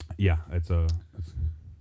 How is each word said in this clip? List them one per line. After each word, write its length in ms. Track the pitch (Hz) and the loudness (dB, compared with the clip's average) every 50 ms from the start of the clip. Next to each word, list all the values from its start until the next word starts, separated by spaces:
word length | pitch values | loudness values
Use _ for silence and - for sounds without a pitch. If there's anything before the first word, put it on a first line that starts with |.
| - - - - | -14 -12 -2 2
yeah, 200 | 101 92 82 80 80 - | 4 4 4 2 0 -2
it's 180 | 85 87 82 - | -2 -2 0 2
a, 180 | 90 85 82 82 82 85 - - - | 2 4 4 2 2 0 -4 -8 -12
it's, 160 | - - - - - - - - - - - - - | -10 -10 -8 -4 -2 -2 -2 -4 -6 -14 -18 -14 -8